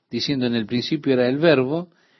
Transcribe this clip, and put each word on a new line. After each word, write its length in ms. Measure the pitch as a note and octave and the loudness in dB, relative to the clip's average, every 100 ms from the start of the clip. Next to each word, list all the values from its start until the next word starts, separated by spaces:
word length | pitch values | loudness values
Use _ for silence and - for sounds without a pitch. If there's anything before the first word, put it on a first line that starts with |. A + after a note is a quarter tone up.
| _ | _
diciendo, 380 | A#2+ - C3+ B2 | -8 -4 -2 0
"En 80 | |
el 120 | A#2 G#2 | -2 -2
principio 480 | A#2+ - - C#3 | -4 -4 -4 0
era 140 | B2+ B2 | 2 2
el 100 | C#3 | 2
Verbo, 520 | E3 C3+ B2+ E3 F3+ _ _ _ | 4 4 2 -4 -8 _ _ _